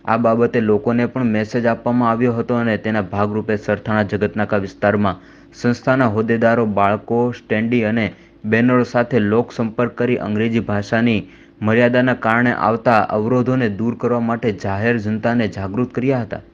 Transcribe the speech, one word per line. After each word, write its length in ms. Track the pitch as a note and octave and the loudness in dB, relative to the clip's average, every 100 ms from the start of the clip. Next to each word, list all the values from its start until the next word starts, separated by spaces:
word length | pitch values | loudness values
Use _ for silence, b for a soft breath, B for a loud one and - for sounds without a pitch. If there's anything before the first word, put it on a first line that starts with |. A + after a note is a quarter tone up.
આ 120 | - A2+ | -2 0
બાબતે 440 | A#2 A#2 A#2 A#2 | 2 2 2 0
લોકોને 460 | A2 G#2 A#2+ A#2+ A#2+ | 2 0 0 -2 -2
પણ 180 | C3 | -2
મેસેજ 420 | A#2+ G#2+ G#2+ B2 A#2 | -2 -2 -2 -2 0
આપવામાં 440 | A2+ A#2+ B2 A#2 | 0 -2 0 0
આવ્યો 220 | A2+ B2 | 2 0
હતો 220 | A#2 A2+ | 0 -2
અને 220 | A#2+ A#2 G#2 | -2 0 -2
તેના 260 | A2 A2 | -2 -4
ભાગરૂપે 540 | F#2 G2+ G#2 G#2+ G#2+ G#2+ | -2 -2 -2 -2 -4 -4
સરથાણા 460 | - G#2 - G#2+ | -2 -4 0 -2
જગતનાકા 540 | G#2 G2+ G2+ G#2+ G2+ G#2 | 0 -2 -2 -2 -2 -2
વિસ્તારમાં 640 | G2 - G#2 G#2 G2+ F2 B B B - | -4 0 0 2 0 -2 B B B -4
સંસ્થાના 460 | A#2+ A#2+ - C3 B2 | -2 0 0 2 2
હોદ્દેદારો, 600 | G#2 A2+ A#2 A2+ A#2 A2 | 0 0 2 2 2 0
બાળકો, 680 | G2 G2+ G#2 - A#2 A#2+ | 2 0 0 -2 0 0
સ્ટેન્ડી 520 | A#2 - G#2+ A2+ B2 | -4 -4 -2 0 0
અને 300 | G#2+ A#2 G2+ B B B | 0 0 -2 B B B
બેનરો 400 | G#2+ A2+ B2 B2 | 0 2 4 2
સાથે 340 | A#2 B2 A#2+ A#2+ | 2 0 2 2
લોક 340 | G2+ A2 A#2+ | 2 2 0
સંપર્ક 420 | - A2+ G#2+ A#2 | -4 -4 -2 -4
કરી 220 | - A#2+ B2 | -2 -2 -2
અંગ્રેજી 440 | G#2 G#2+ A2+ A2+ | -2 -2 0 0
ભાષાની 640 | G#2+ G2+ G2+ A2+ A#2 G#2+ - B B - | -2 -4 -2 0 2 0 -2 B B -4
મર્યાદાના 520 | G#2+ A2+ A#2+ B2 B2+ | 0 4 4 4 2
કારણે 380 | B2 A2+ A2+ B2 | 0 0 2 2
આવતા 480 | A2+ F#2+ A2+ B2 A2 | 2 0 0 2 2
અવરોધોને 680 | - G#2+ A2 B2+ B2 C3 A#2 | 2 -2 0 0 0 0 -2
દૂર 280 | G2+ A#2 A2+ | -2 -4 -2
કરવા 240 | A#2+ A#2+ | -2 -2
માટે 320 | A#2 A#2 A#2+ | -2 -2 -2
જાહેર 460 | F#2 G2+ G2 A#2 A#2+ | -4 -6 -2 0 0
જનતાને 500 | G#2 G#2+ A#2 A#2+ G#2+ | -2 -2 0 0 -2
જાગૃત 440 | G2 F#2+ G#2 B2 | -4 -6 -4 -4
કર્યા 280 | - C3 B2+ | -2 -2 -2
હતા. 200 | G#2+ - - | -4 -10 -12